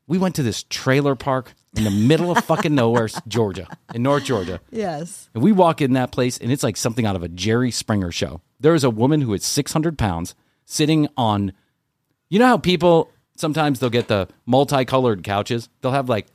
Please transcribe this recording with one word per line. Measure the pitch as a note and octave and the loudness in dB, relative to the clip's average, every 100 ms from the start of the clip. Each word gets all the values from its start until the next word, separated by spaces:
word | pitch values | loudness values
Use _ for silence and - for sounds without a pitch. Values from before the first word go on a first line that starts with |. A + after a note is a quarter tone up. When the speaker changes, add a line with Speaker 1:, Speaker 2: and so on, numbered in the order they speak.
| - | -4
Speaker 1:
we | F3+ | -2
went | F#3 D#3+ | 0 -2
to | |
this | A#2+ - - | -2 -4 -10
trailer | - C3+ C3+ C#3 | -6 0 2 2
park | C3 C#3 C3 B2 _ _ G#2+ | -2 -2 -4 -4 _ _ -4
in | |
the | A2 | 0
middle | G2+ A#2 D#3+ F3 | 2 4 2 2
of | E3 | 0
fucking | - D#3 E3 | 0 0 2
nowhere, | C#3+ A2+ A#2 A2 - | 2 2 2 -2 -6
<laughs> | G#2+ | -6
Georgia, | A2+ G#2 F#2 F2 - _ | -2 -2 -4 -12 -20 _
in | A#2 | -4
North | C3 D3 | 0 0
Georgia. | C#3 A2 F2 F2 - | 0 -2 -2 -8 -10
Speaker 2:
Yes. | A3+ F#3+ D3 E3+ - - | -8 -6 -6 -10 -16 -10
Speaker 1:
And | A2 | 0
we | F3 | 2
walk | F#3+ E3+ D#3 | 6 4 4
in | C3+ | 2
that | C3 B2 | 2 0
place, | - B2+ - | -2 -2 -2
and | A#2 | -4
it's | D3 | -2
like | B2 - | -2 -2
something | B2 A#2 A2 | -4 -2 -2
out | F#2 | -2
of | |
a | E2+ | -6
Jerry | F2 G2+ A#2 B2+ | -4 0 0 0
Springer | - - G2+ F2 | -4 -2 -2 -2
show. | - D#2+ D#2+ _ - | -4 -6 -8 _ 0
There | C#3+ | 2
is | E3 | 4
a | C3+ | 2
woman | A2 C3 D#3 | 2 2 2
who | B2 | 0
is | F#2+ | -2
six | - - - | -2 -4 -2
hundred | D#3+ D#3+ D3 | -2 -2 0
pounds | G#2+ E2+ F2 - _ _ | -2 -2 -6 -12 _ _
sitting | - - D3+ D#3 D3 - | -10 -2 2 2 0 0
on, | A2+ G2+ G2 - _ _ _ _ _ _ - | 0 0 -2 -6 _ _ _ _ _ _ -2
you | G3 | 2
know | B3+ | 4
how | G#3 | 4
people, | D#3+ F3+ F3 E3 - _ _ - | 2 2 4 4 2 _ _ -8
sometimes | D#3+ D#3 D3 B2 | -4 0 0 0
they'll | B2+ | 0
get | A#2+ - | 0 0
the | G#2 F2+ _ - | -2 -2 _ 0
multicolored | B2+ C#3 C#3 B2+ C3 B2 G2 | 2 2 0 0 0 0 -2
couches? | G#2 G2+ G2+ A#2+ - - | -4 -4 -2 -6 -8 -8
They'll | B2+ | -4
have, | C#3 B2+ | -2 -2
like, | G#2+ - | -4 -6